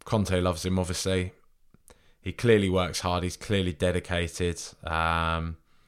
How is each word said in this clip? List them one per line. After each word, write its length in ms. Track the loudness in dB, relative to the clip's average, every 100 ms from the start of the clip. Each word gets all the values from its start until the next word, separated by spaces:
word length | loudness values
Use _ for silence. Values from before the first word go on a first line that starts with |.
Conte 360 | -2 0 2 2
loves 240 | 2 0
him, 140 | 0 0
obviously. 540 | 0 -4 -2 -2 -2 -8 _ _ _ _ -20 -20 _ _
He 120 | -10
clearly 360 | 0 6 6 6
works 320 | 2 0 -2
hard. 220 | -2 0
He's 140 | -2 -6
clearly 360 | -2 0 0
dedicated, 880 | 0 0 0 -2 -2 -2 -2 -4 -4 -10 -14
um, 720 | -6 -2 0 0 0 -2 -4 -8 _ _